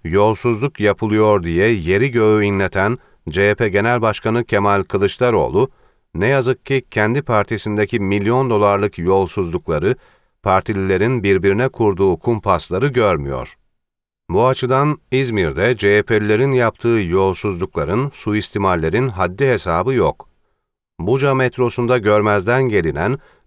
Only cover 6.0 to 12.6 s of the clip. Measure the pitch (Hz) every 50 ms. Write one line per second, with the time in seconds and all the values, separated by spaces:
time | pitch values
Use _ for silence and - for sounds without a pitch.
6 | _ _ - 85 95 117 139 139 123 127 131 - - - 139 135 - - - 110
7 | 107 107 120 143 143 - 117 107 101 - 117 101 - 107 104 104 104 98 - 113
8 | 101 95 101 101 98 107 120 131 135 127 113 104 104 101 101 98 104 101 - -
9 | 82 90 95 98 95 85 - 104 95 85 82 90 - - 82 73 78 101 127 -
10 | _ _ _ _ _ _ _ _ - 98 92 95 - - 107 98 95 95 95 90
11 | 101 117 131 120 92 101 98 95 85 98 98 107 123 135 - - 117 104 98 87
12 | 98 95 87 - - 120 117 107 - 104 92 85